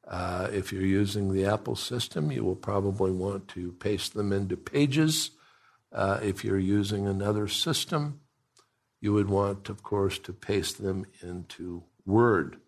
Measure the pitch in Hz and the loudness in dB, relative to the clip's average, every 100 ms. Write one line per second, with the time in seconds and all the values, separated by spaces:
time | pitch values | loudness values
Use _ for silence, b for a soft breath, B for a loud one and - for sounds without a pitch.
0 | - 87 90 90 95 101 92 98 95 98 | -10 -8 -4 -4 -2 -4 -4 -2 2 4
1 | 101 104 98 95 98 107 - 117 - 123 | 2 0 0 2 2 0 -2 -6 -4 -4
2 | - - 78 - 90 92 - 101 98 98 | -4 -2 -2 0 -2 -2 -2 0 0 2
3 | 95 92 95 98 - - 90 87 104 101 | 0 0 -2 -4 -8 -10 -10 -4 -2 -2
4 | - 107 101 98 98 95 - 139 147 139 | -4 -4 0 0 0 -4 -2 2 2 4
5 | 156 156 - b b b b b _ 107 | 4 2 -2 b b b b b _ -2
6 | 98 98 104 95 107 98 95 104 101 104 | 0 2 0 -2 0 2 4 2 2 0
7 | 101 98 101 104 104 - 165 156 - 160 | 0 0 2 0 0 -2 0 0 0 -2
8 | 147 143 _ _ _ _ b b b _ | -2 -8 _ _ _ _ b b b _
9 | 107 104 98 98 101 98 - 101 - 104 | 2 2 4 2 0 -2 -10 -12 -4 0
10 | 98 - - 90 - 101 - - 101 95 | 0 -2 -10 -14 -2 -2 -2 -4 -4 -4
11 | 92 _ 87 90 85 - 90 87 87 _ | -8 _ -12 -12 -12 -12 -10 -10 -14 _
12 | 98 107 120 98 67 - | 2 6 6 4 2 -8